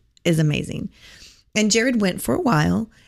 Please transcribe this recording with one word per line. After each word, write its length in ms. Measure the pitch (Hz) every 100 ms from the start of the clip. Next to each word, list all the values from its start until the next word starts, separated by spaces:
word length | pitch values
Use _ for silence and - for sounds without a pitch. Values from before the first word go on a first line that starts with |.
| _ _
is 140 | - 160
amazing. 500 | 151 143 - - - - - - - - _
And 160 | 214 214
Jared 300 | 226 247 240
went 220 | 196 185
for 120 | -
a 60 | 294
while, 500 | 320 156 165 185 226 _